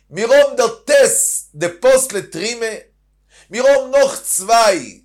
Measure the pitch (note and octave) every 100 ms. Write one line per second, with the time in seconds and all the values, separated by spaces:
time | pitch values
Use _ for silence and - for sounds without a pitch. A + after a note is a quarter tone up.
0 | _ D#3 A3+ C#4 C#4+ B3 A#3 - - C#4+
1 | B3 - - - - D3+ F3 F3 B3+ C4
2 | C4 G3 - D#3+ G#3+ A#3 A3+ G3 - _
3 | _ _ _ _ _ G#3 C4 C4+ B3+ C#4
4 | C4+ - - - F#3+ A#3 A3 F3 A2+ F2+